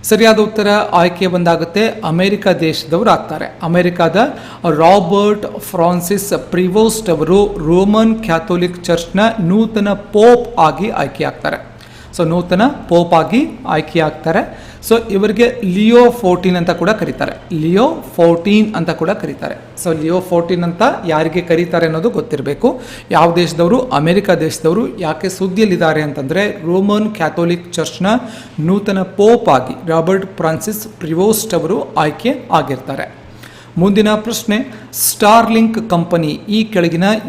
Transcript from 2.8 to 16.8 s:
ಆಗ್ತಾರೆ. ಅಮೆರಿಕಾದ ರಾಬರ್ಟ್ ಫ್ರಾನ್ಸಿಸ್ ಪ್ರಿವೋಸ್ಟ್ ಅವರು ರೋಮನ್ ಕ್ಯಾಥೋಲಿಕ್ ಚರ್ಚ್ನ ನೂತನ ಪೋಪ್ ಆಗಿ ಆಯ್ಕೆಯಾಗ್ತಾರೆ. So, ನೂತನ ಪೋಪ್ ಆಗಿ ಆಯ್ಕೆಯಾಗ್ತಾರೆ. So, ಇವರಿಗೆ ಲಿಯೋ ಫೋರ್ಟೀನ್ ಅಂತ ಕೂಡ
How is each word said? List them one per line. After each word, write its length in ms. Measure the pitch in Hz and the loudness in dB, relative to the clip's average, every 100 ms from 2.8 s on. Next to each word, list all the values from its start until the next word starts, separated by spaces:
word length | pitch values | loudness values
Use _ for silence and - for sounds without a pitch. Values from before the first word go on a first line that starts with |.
| 139 165 220 | -2 0 2
ಆಗ್ತಾರೆ. 480 | 190 - 156 - - | 2 0 -8 -10 -8
ಅಮೆರಿಕಾದ 540 | 165 175 175 175 165 170 277 - - - | 0 2 2 2 0 2 0 -2 -16 -6
ರಾಬರ್ಟ್ 960 | 175 151 165 196 170 202 208 208 - - | -2 2 6 4 4 2 2 0 -4 -10
ಫ್ರಾನ್ಸಿಸ್ 720 | - 180 170 180 170 202 196 165 - | -8 0 2 2 -2 -4 -2 -4 -2
ಪ್ರಿವೋಸ್ಟ್ 600 | 180 185 196 220 220 - | 0 2 2 2 0 -2
ಅವರು 480 | 156 151 190 202 - | 0 2 4 2 -2
ರೋಮನ್ 600 | 151 175 202 220 226 220 | 0 2 4 4 2 0
ಕ್ಯಾಥೋಲಿಕ್ 680 | - 165 165 175 175 175 | -2 -2 0 -2 -2 -4
ಚರ್ಚ್ನ 360 | - 170 - 190 226 226 | -2 -2 -2 0 0 0
ನೂತನ 480 | 170 202 226 220 202 | 0 2 0 0 -2
ಪೋಪ್ 680 | 196 - 208 226 240 - - | -4 -2 4 6 6 2 2
ಆಗಿ 300 | 160 143 208 | 2 2 -4
ಆಯ್ಕೆಯಾಗ್ತಾರೆ. 880 | - 139 - 143 - 147 - - - - - - - | -4 -4 -4 -6 -4 -6 -6 -10 -20 -20 -20 -16 -4
So, 120 | 165 | 0
ನೂತನ 340 | 175 175 180 247 285 - | 0 0 2 2 0 2
ಪೋಪ್ 260 | 170 170 | 2 4
ಆಗಿ 440 | 165 147 220 320 - - | 2 4 0 0 -6 -4
ಆಯ್ಕೆಯಾಗ್ತಾರೆ. 1000 | 156 151 170 156 151 160 180 - - - - - | -4 -2 -2 -2 -2 -2 -2 -2 -12 -18 -16 0
So, 220 | 226 226 | 0 2
ಇವರಿಗೆ 500 | 202 214 208 240 - | 0 0 2 0 0
ಲಿಯೋ 460 | 196 180 214 240 240 | -4 2 6 8 6
ಫೋರ್ಟೀನ್ 460 | 240 185 175 185 180 | 4 0 0 0 0
ಅಂತ 140 | 170 | 0
ಕೂಡ 200 | 170 | 0